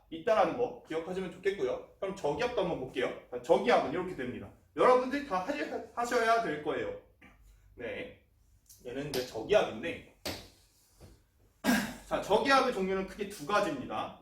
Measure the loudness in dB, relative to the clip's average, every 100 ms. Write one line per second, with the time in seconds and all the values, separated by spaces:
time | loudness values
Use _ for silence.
0 | _ -4 2 4 4 2 -2 -4 -6 -6
1 | -4 -6 -6 -4 -2 0 -2 -2 -8 _
2 | -8 -2 -2 0 0 0 -2 -2 -6 -4
3 | -4 -4 -12 -4 4 4 6 4 4 -2
4 | -4 -6 -8 -8 -12 -18 _ 4 6 6
5 | 4 -4 -2 -2 -2 -4 -6 -8 -8 -6
6 | 0 2 4 2 0 -4 -4 -4 -4 -8
7 | -14 _ -20 -20 -20 -20 -20 -12 -10 -10
8 | -12 -16 _ _ _ _ _ -18 -12 -8
9 | -6 -6 -6 -6 2 4 4 -4 -8 -10
10 | -14 _ -10 -10 -14 _ _ _ _ _
11 | -20 -20 _ _ _ _ 2 2 2 -8
12 | -4 -4 2 4 6 4 4 0 0 -2
13 | -4 -8 -10 -8 0 2 2 -2 -6 -6
14 | -6 -8